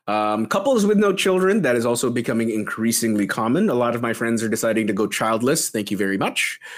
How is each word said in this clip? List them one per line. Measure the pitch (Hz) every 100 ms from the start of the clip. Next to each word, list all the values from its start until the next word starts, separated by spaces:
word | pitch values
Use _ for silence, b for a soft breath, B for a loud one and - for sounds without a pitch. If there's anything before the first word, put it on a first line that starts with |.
| -
Um, | 107 107 107 110
couples | 196 269 247 202
with | 208
no | 208
children, | 190 196 185 185 214
that | 143
is | 123 120
also | 120 127
becoming | 120 120 113 113
increasingly | 107 101 - 113 113 113 107 98
common. | - 113 151 214
A |
lot | 123 120 117
of |
my | 120
friends | 110 113 113
are | 110
deciding | 110 113 110 107
to |
go | 101 104
childless. | - 113 113 123 160 -
Thank | 110 101
you | 101
very | 98 98
much. | 190 - - - B